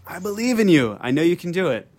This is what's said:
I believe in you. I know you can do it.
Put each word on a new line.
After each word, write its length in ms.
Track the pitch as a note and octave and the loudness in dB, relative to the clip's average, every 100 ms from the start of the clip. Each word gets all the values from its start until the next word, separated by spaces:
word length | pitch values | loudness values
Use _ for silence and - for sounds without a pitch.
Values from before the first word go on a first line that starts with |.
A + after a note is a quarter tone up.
I 140 | - F3 | -16 -12
believe 400 | G3+ G#3 A#3+ A3+ | -10 -4 -2 2
in 80 | G3+ | 4
you. 320 | D3+ A2+ G2 | 4 2 -4
I 120 | B2 | -2
know 100 | C#3+ | 0
you 140 | E3+ F3 | 2 0
can 160 | F3 | -4
do 160 | F3 E3+ | -4 -2
it. 180 | A2 - | -4 -8